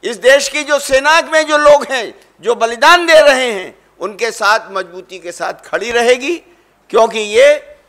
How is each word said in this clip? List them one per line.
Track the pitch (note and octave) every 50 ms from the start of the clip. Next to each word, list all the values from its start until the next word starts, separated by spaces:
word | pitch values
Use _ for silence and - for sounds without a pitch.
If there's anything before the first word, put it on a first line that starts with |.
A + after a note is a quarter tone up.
| -
इस | G3 A#3+ G3
देश | F3 A#3+ C4+ C#4+ C#4 -
की | - D4 D4
जो | C4+ D4+ C#4
सेना | C#4 - C4+ C4 C4+ D4 D#4+ E4
में | D#4+ - D#4 D#4 D#4 D4+
जो | D4+ D4
लोग | D4 D4 D4 C#4+ B3+ -
हैं, | C4 B3+ A3 D#3 G#2 _ _ _ _ _
जो | D#3 G3+ A#3+
बलिदान | G#3 A3+ A3+ A#3 A3+ B3+ D4+ F4 F4 F4
दे | E4 D#4+ D#4
रहे | D4 C#4+ C4+ B3+ C4 B3
हैं, | A3 F#3+ F#3 C#3 - _ _ _ _ _
उनके | - G3 G#3+ F#3 A3+ A3+
साथ | G#3 - - G3 G#3+ A3+ A3 -
मजबूती | G3 G3 F#3+ E3+ E3+ F#3 F3+ _ F#3 F#3
के | E3 F3
साथ | E3+ - E3+ F#3 -
खड़ी | - _ - - E3+ G3 A#3
रहेगी, | A#3 A#3+ A#3 A#3 B3+ B3+ B3+ C#4+ E4+ E4 _ _ _ _ _ _ _ _ _ _
क्योंकि | - A#3 A3+ A3+ - A3
ये | G#3+ G#3 G#3 A3 C4 C#4+ D4 - - - - _ _